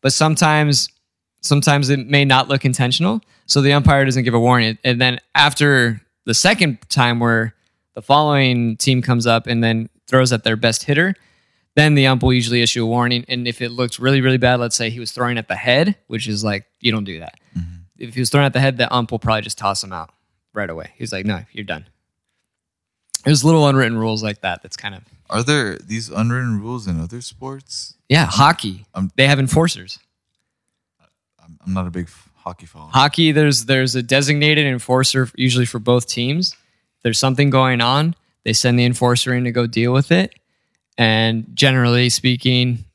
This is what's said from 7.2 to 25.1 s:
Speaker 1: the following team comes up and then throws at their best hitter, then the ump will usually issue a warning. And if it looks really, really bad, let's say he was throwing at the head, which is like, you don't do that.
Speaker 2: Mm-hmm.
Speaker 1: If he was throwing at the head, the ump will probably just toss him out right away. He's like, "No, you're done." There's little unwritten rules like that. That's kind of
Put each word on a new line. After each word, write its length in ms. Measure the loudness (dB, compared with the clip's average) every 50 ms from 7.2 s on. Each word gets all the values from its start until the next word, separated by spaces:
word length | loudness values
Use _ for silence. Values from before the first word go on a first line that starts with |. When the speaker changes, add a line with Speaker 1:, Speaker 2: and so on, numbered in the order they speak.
| 0 0 2 0 -2 -4 _ _ _ _ _ _ _ _ _
Speaker 1:
the 60 | -18 0
following 760 | 2 2 4 4 4 2 2 2 2 2 0 0 -2 -2 -2
team 240 | 0 0 0 0
comes 240 | 2 0 0 0 2
up 220 | 2 0 0 0 -2
and 160 | -2 0 0
then 260 | 0 0 -2 -4 -8 _ _ _ 0
throws 240 | 2 2 4 2
at 120 | 0 0 0
their 120 | -2 -2
best 280 | 0 0 -2 -2 -2 -2
hitter, 320 | -2 0 0 0 0 -2 _ _ _ _ _ _ _ _ _ _ _ _
then 200 | 2 4 4 4
the 100 | 4 4 4
ump 140 | 2 2 2
will 100 | 2 2
usually 280 | 2 0 0 0 0
issue 220 | 0 0 0 -2 -2
a 40 | -2
warning. 380 | 0 0 0 0 -2 -4 -4 -6
And 200 | -8 -6 -6 -8
if 140 | -6 -6
it 80 | -8 -10
looks 280 | -6 -6 -6 -6 -6 -2
really, 220 | 0 2 2 4
really 160 | 2 2 2 4
bad, 220 | 4 2 2 2
let's 160 | 0 -2 -4
say 140 | -4 -4 -4
he 100 | -6 -8
was 120 | -12 -12
throwing 260 | -8 -6 -4 -4 -4 -6
at 100 | -6 _
the 80 | -8
head, 400 | -4 0 2 2 2 2 0 -2 _ _ _
which 200 | -8 -8 -6 -4
is 160 | -6 -4 -2
like, 220 | -4 -4 -4 -8 _ _ _
you 120 | -2 -2
don't 120 | -2 -2 -4
do 160 | -6 -10 -12
that. 160 | -14 -16 -20 _ _ _ _ -10
Speaker 2:
Mm-hmm. 180 | -10 -10 -14 -18 -20 _ _ _
Speaker 1:
If 160 | -16 -12 -6
he 60 | -4
was 80 | -4 0
throwing 160 | 2 2 2
at 80 | 2 0
the 60 | 0
head, 160 | 0 0 0 -2
the 160 | -4 -2 -2
ump 180 | -2 -2 -2
will 80 | -6 -6
probably 220 | -2 -2 -2 -2
just 160 | -4 -8 -12 -6
toss 260 | -4 -4 -4 -4 -8
him 80 | -10
out 200 | -12 -14 -14 _ _ _ _ _ _ _ _ _ _
right 160 | -10 -8 -8
away. 220 | -8 -12 -12 -16 _
He's 160 | _ -12 -10
like, 140 | -10 -8 -6
"No, 180 | -6 -6 -6 -8 _
you're 140 | _ -16 -10
done." 200 | -10 -10 -12 -12 _ _ _ _ _ _ _ _ _ _ _ _ _ _ _ _ _ _ _ _ _ _ _ _ _ _ -8 _
There's 180 | 0 0 2 2
little 240 | 2 4 4 4 2
unwritten 300 | 2 2 0 0 -2 -2
rules 260 | -4 -4 -4 -4 -6
like 180 | -8 -8 _
that. 200 | -8 -8 -8 -8
That's 160 | _ -18 -18 -12
kind 180 | -12 -14 -14
of 80 | -14 _ _